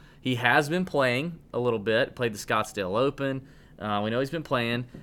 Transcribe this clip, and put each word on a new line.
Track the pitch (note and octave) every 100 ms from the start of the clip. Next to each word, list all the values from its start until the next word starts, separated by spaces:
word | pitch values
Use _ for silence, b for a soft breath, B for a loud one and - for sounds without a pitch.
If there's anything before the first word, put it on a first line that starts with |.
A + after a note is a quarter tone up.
| B B
He | B2+ B2
has | A#2+ C3+ D3
been | F3
playing | F#3 D3 B2+ B2 E3 E3+ -
a | A#2+
little | B2 A2+
bit, | G2+ A2 C#3
played | - A#2+
the | G#2
Scottsdale | - A2+ G#2+ - F#2 G#2
Open. | C3+ C#3 C3+ C3+ B B B -
Uh, | G#2+ G#2
we | G#2+
know | A#2
he's | C#3
been | D#3+
playing. | D3 C3 A#2 A#2+ B2 B